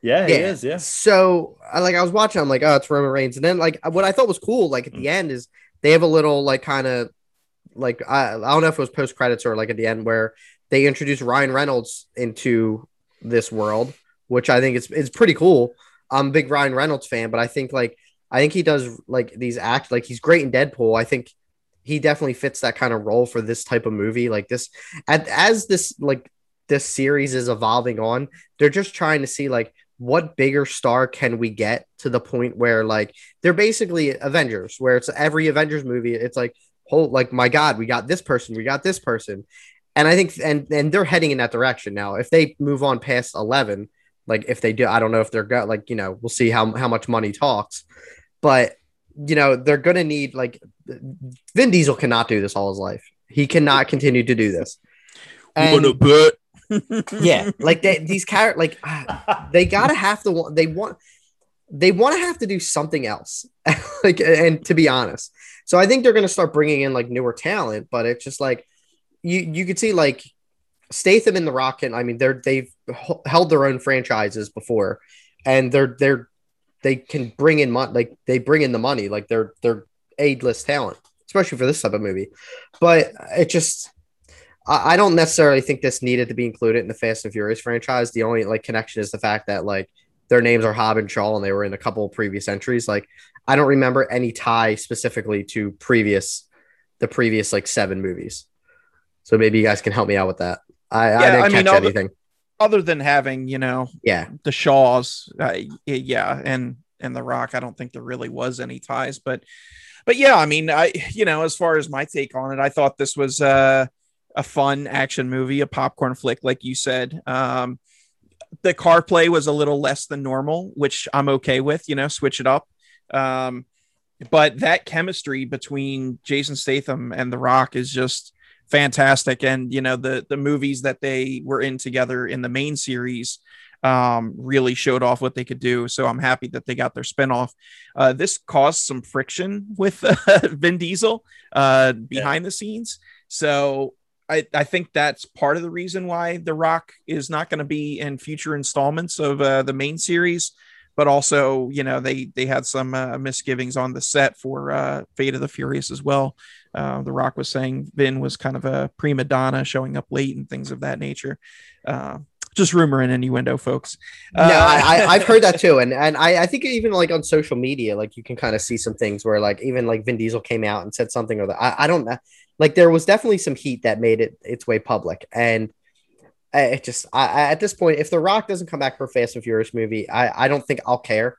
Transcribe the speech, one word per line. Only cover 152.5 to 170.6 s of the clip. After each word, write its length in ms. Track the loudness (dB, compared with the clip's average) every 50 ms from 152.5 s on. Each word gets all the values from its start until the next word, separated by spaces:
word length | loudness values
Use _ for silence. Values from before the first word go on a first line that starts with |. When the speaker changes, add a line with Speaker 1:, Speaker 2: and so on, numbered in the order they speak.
| -2 -2 -2
Speaker 3:
some, 280 | -4 -6 -4 -4 -4 -4
uh, 240 | -4 -4 -6 -6 -8
misgivings 600 | -8 -8 -8 -8 -6 -6 -4 -4 -4 -6 -4 -4
on 160 | -4 -4 -6
the 80 | -8
set 340 | -6 -2 0 2 2 2 0 _
for, 340 | _ -10 -10 -8 -6 -6
uh, 320 | -4 -4 -4 -4 -6 -8 -10 _ _
Fate 180 | -4 -4 -4 -2
of 60 | -4
the 80 | -8 -10
Furious 420 | -8 -8 -6 -6 -6 -6 -6 -8
as 140 | -10 -8 -4
well. 320 | -2 0 0 0 -2 -6 _ -20 -20 -20 _ _ _ _
Uh, 260 | -8 -8 -6 -6 -8 -8
The 80 | -6 -4
Rock 240 | -4 -4 -4 -4 -6
was 100 | -10 -8
saying 420 | -6 -6 -6 -6 -6 -8 -10 -12 _
Vin 240 | 0 0 0 0 -4
was 160 | -6 -6 -8
kind 220 | -6 -6 -6 -6 -4
of 80 | -6
a 260 | -4 -4 -4 -4 -6 _ _
prima 260 | -2 -2 -2 -2 -2
donna 400 | -2 0 0 0 0 -2 -2 -4
showing 320 | -4 -4 -6 -6 -4 -6
up 120 | -8 -8 _
late 240 | -4 -4 -4 -4 -6
and 140 | -10 -12 -12
things 220 | -12 -12 -10 -12
of 100 | -12 -10
that 180 | -8 -10 -8 -8
nature. 400 | -8 -10 -10 -10 -10 -12 -12 -12 _ -20 -20 -20 -20 -20 _ _ _
Uh, 340 | -10 -8 -8 -8 -10 -12 -14 -16 _ _ _ -18 _ _
just 180 | 0 2 4 6
rumor 260 | 4 4 4 4 2
and 140 | 2 2 0
innuendo, 420 | 0 -2 -2 -2 -2 -2 -2 -4
folks. 420 | -2 -2 -4 -4 -4 -6 -10 -18 _ -20 -20 -20 -20 -20 -8 2
Speaker 2:
No, 80 | 4 6
Speaker 3:
Uh, 40 | 8
Speaker 2:
I, 340 | 8 8 8 6 6 6 6 6 6 6 6
I, 20 | 6 4
I've 100 | 4 6
heard 200 | 8 8 8 8
that 160 | 8 4 4
Speaker 3:
<laughs> 20 |
Speaker 2:
too. 180 | 6 6 6 6
And, 140 | 6 2 2
and 240 | 2 2 0 2 4
I, 240 | 4 4 4 4
I 40 | 2 0
think 180 | 0 -2 -2
even, 260 | -2 -2 0 0 0
like, 200 | 2 2 2 2
on 120 | 0 -4 0
social 320 | 2 2 2 2 0 -4
media, 400 | -4 -2 -4 -4 -4 -4 -4 -2
like, 220 | -4 -6 -8 _ -18
you 60 | -14
can 120 | -12 -10
kinda 240 | -6 -4 -2 -2 -2
see 160 | -4 -4 -6
some 200 | -4 -4 -6 -4
things 280 | -4 -4 -4 -4 -4 -2
where, 160 | 0 0 2
like, 220 | 2 0 -2 -2 -4
even, 240 | -4 -4 -2 -2 -2
like, 180 | -2 -2 -2
Vin 120 | -4 -4 -2
Diesel 240 | -4 -4 -4 -6
came 240 | -4 -4 -4 -2